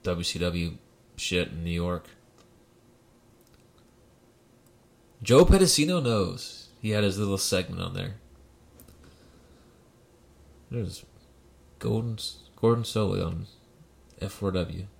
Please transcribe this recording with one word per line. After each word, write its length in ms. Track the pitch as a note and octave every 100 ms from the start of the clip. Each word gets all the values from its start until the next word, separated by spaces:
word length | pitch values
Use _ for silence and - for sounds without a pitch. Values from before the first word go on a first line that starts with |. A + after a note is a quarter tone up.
W 220 | F#2+ F2
C 140 | F2 D#2+
W 400 | F2 E2+ E2+ - - _ _ -
shit 320 | - F2+ E2+
in 160 | E2
New 60 | E2+
York. 380 | E2+ F2 F2 - - _ - - - _ _ _ _ _ _ _ _ _ - - _ _ _ - _ _ _ _ - _ - _ _ _ -
Joe 220 | A2 C3
Pedicino 580 | F3 F#3 F#3 - D#3 F3+
knows. 680 | B2 A2 F#2 F#2 - - - -
He 100 | G#2+
had 120 | G#2
his 160 | G#2 F#2+
little 200 | G2+ F#2+
segment 440 | - F#2+ F2+ F2
on 120 | F2
there. 220 | F#2 - - - - - - - - - - - - - - - - - - - - - - - - - - -
There's 340 | A#2+ F#2 - - - - - - - - -
Gordon, 400 | A2+ A2 A#2+ A2 - - - -
Gordon 280 | A2+ A#2
Solie 400 | A2+ A2 G2+ G2
on 220 | F2 E2+ F#2+ - - - - - - -
F 120 | F#2+
four 180 | - G2+
W. 360 | F#2 E2 E2+ G2+